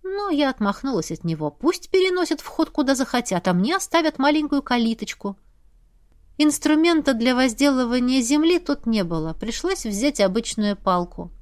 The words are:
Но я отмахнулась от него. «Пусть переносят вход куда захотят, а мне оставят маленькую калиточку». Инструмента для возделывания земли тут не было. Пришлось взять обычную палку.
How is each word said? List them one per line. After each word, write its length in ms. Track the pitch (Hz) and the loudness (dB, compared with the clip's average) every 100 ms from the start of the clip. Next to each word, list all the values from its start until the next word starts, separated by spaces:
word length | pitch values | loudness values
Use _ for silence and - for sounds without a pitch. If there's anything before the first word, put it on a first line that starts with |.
Но 280 | 370 392 415 | -8 -6 -2
я 200 | 294 285 | 0 0
отмахнулась 600 | 254 202 196 269 226 160 | 0 -2 -2 -4 -4 -4
от 100 | 165 | -6
него. 300 | 170 160 151 | -6 -4 -6
«Пусть 380 | - 277 - - | -2 -2 -2 2
переносят 500 | 381 370 359 349 302 | 2 2 0 -2 -4
вход 300 | - - 320 | -6 -4 -2
куда 260 | - 269 262 | 0 0 0
захотят, 500 | 262 247 - 180 190 | 0 -2 -2 -2 0
а 60 | |
мне 240 | 175 208 381 | 2 2 -2
оставят 420 | - 330 320 302 | 0 2 2 2
маленькую 440 | 277 302 302 285 | 2 2 0 -2
калиточку». 760 | - 247 226 226 202 - 202 196 _ _ _ _ _ _ _ _ _ - | 0 0 0 -2 -8 -8 -10 -10 _ _ _ _ _ _ _ _ _ 0
Инструмента 760 | 302 285 302 311 330 320 294 | 2 2 2 4 4 4 2
для 220 | 240 233 247 | 0 2 2
возделывания 840 | 262 220 285 262 240 247 247 262 | 2 2 2 2 2 0 2 0
земли 380 | 233 294 320 349 | 2 2 4 2
тут 280 | 339 285 - | 0 -4 0
не 180 | 220 | 0
было. 280 | 170 165 160 | 0 -2 -4
Пришлось 540 | 160 214 - 349 381 233 | -6 -8 -6 -4 -4 -4
взять 340 | 202 277 277 | -2 -2 2
обычную 560 | 190 196 226 - 208 196 | 0 0 -4 -4 -2 -2
палку. 560 | - 180 175 - 175 - | 0 0 -2 -8 -14 -16